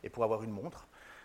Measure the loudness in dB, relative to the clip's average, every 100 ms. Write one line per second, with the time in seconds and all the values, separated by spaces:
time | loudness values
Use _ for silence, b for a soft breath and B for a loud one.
0 | -8 2 4 4 2 -4 -4 -8 -14 B
1 | B B